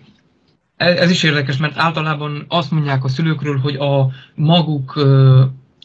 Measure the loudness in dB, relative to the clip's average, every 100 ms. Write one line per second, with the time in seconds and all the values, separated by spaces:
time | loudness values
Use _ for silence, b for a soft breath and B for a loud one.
0 | _ _ _ _ _ _ _ -4 0 2
1 | 2 2 0 0 -2 -4 -4 -2 -2 -2
2 | -4 -6 -6 -10 -4 -4 -2 -2 0 -2
3 | -2 -2 -2 -2 -4 -4 -4 -4 -2 0
4 | 0 B B -4 2 2 2 -4 -6 -2
5 | 2 4 6 6 4 -2 _ _